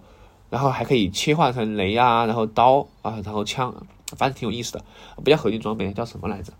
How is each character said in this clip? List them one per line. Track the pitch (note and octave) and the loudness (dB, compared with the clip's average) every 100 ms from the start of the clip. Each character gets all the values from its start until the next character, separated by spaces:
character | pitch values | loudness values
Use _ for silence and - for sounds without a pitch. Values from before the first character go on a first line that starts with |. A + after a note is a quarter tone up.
| - - - _ - | -10 -20 -20 _ -8
然 | A#2 | -2
后 | C3+ | -2
还 | - | -2
可 | A#2 C3 | 2 2
以 | F#2 | 2
切 | - - D#3 | 0 0 2
换 | C#3+ | 2
成 | B2 A2 G#2 | 0 -2 0
雷 | F#2+ A2+ | 0 4
啊， | B2 A#2 A2+ | 4 4 2
然 | A#2 | 0
后 | A2 | 0
刀 | A#2 B2 C3+ - _ | 4 6 6 2 _
啊， | G#2+ A2 | -8 -6
然 | G2 | -6
后 | G#2+ | -6
枪， | G2+ - B2 - - - - - | -4 -4 -6 -6 -18 -18 -14 -2
反 | C3 | -2
正 | C3 | -2
挺 | A2+ | -6
有 | |
意 | A#2+ | -6
思 | A#2 | -8
的， | - - - - - | -10 -14 -20 -20 -2
不 | - | 2
叫 | D3+ | 4
合 | A2 | 2
金 | A2 | -2
装 | G#2+ A2 | -4 -4
备， | F#2+ | -4
叫 | G#2 | -4
什 | A#2 G2 | -8 -6
么 | F#2+ | -6
来 | G2+ | -6
着？ | F#2+ | -10